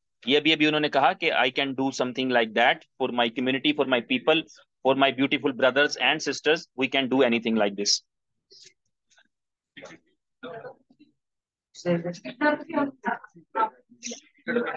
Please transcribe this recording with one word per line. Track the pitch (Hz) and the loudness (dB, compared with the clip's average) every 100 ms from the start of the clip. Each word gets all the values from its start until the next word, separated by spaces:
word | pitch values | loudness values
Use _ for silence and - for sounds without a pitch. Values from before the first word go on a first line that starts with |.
| _ _ 117 | _ _ 0
ये | 143 | 2
अभी, | 147 | 2
अभी | 156 151 | 2 2
उन्होंने | 151 147 | 2 0
कहा | 143 151 | 2 2
कि | 190 165 | 2 -2
"I | 87 131 | 0 0
can | 147 139 | 0 -4
do | 131 135 | -2 -4
something | 131 127 123 131 | -2 -4 -2 0
like | 120 113 110 | 2 2 2
that | 123 160 - _ | 2 2 -6 _
for | 127 | -4
my | 120 120 113 | 0 -2 0
community, | 127 131 147 147 | -2 0 -2 0
for | 131 | 0
my | 127 120 | 0 -2
people, | 127 120 160 151 - _ _ 131 | -2 2 0 -2 -18 _ _ 0
for | 135 | 2
my | 139 127 | 2 2
beautiful | 139 143 143 | -2 0 -2
brothers | 120 127 127 147 147 | 2 2 2 0 0
and | 127 156 151 | 0 0 -4
sisters, | 131 147 165 - 123 | -2 0 0 -2 -6
we | 131 139 | -2 0
can | 131 | 0
do | 131 123 | 2 4
anything | 117 117 113 | 2 0 0
like | 104 | 0
this।" | 98 101 - - _ _ _ _ - - _ _ _ _ _ _ _ _ _ _ - - 330 _ _ _ _ - - 262 - _ _ - _ _ _ _ _ _ - 175 170 170 175 254 - 302 302 - 311 277 - - - - - _ - - - _ 240 240 - _ _ - 120 - | 0 -2 -2 -4 _ _ _ _ -20 -20 _ _ _ _ _ _ _ _ _ _ -20 -20 -20 _ _ _ _ -16 -14 -16 -20 _ _ -20 _ _ _ _ _ _ -6 -2 0 -2 -10 -14 -2 0 0 -4 -2 -2 -4 -6 -6 -10 -20 _ -4 -4 -6 _ -18 -16 -16 _ _ -4 -4 -4